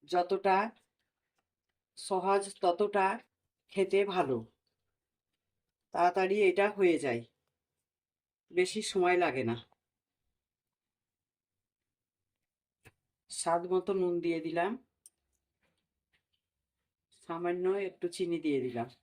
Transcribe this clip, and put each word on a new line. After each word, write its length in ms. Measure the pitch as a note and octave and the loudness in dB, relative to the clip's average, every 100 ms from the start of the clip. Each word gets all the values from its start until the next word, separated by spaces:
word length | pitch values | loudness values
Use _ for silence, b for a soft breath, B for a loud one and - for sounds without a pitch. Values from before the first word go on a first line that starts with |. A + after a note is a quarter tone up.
| D3 | -2
যতটা 480 | F3 F3+ F#3+ F#3+ F#3+ A3 - _ _ _ _ _ _ _ _ _ _ _ - | -2 0 0 2 2 0 -8 _ _ _ _ _ _ _ _ _ _ _ -18
সহজ 440 | - F#3+ F#3 G3 G3 - | -6 -4 2 0 0 -2
ততটা 480 | F3+ F3 G#3 G3+ F#3+ A3+ - _ _ _ _ | 0 2 0 2 0 -2 -10 _ _ _ _
খেতে 280 | - F#3+ G3 G3+ | -2 0 2 0
ভালো, 300 | F#3 D3 B2 A2+ _ _ _ _ _ _ _ _ _ _ _ _ _ _ | 0 0 -2 -6 _ _ _ _ _ _ _ _ _ _ _ _ _ _
তাড়াতাড়ি 420 | - F3 F3+ F#3 G3+ | 0 2 2 0 4
এটা 240 | G3 F3+ G3+ | 2 4 0
হয়ে 260 | G3 F#3 D#3+ | 4 2 2
যায়, 240 | C3+ A#2 A#2 _ _ _ _ _ _ _ _ _ _ _ _ | 0 -4 -6 _ _ _ _ _ _ _ _ _ _ _ _
বেশি 300 | F3 F#3 G#3+ | -2 -2 -2
সময় 340 | G#3+ G3 F3+ F3+ | -4 0 2 4
লাগে 240 | E3+ C3 | 2 0
না। 120 | A#2 A#2 - _ _ _ _ _ _ _ _ _ _ _ _ _ _ _ _ _ _ _ _ _ _ _ _ _ _ _ _ _ _ _ - _ _ _ _ | -4 -4 -10 _ _ _ _ _ _ _ _ _ _ _ _ _ _ _ _ _ _ _ _ _ _ _ _ _ _ _ _ _ _ _ -20 _ _ _ _
স্বাদ 320 | - - E3+ F3 | -8 0 0 2
মতো 200 | F#3 F3+ | -2 0
নুন 200 | G3 F3+ F3 | 0 0 0
দিয়ে 200 | E3+ E3 | -2 -4
দিলাম, 320 | D#3+ E3 F3+ A#3 _ _ _ _ _ _ _ _ _ _ _ _ _ _ _ _ _ _ _ _ _ _ _ _ - | -2 -2 -2 -4 _ _ _ _ _ _ _ _ _ _ _ _ _ _ _ _ _ _ _ _ _ _ _ _ -10
সামান্য 360 | E3 F3 F3+ F#3 G3 | -4 -2 0 0 0
একটু 240 | G3 F3 F3 | -2 -6 -8
চিনি 300 | - F3+ E3+ | -4 -4 -2
দিয়ে 200 | D#3 C#3 | 0 0
দিলাম। 280 | B2+ A#2+ B2+ - | -2 -4 -8 -10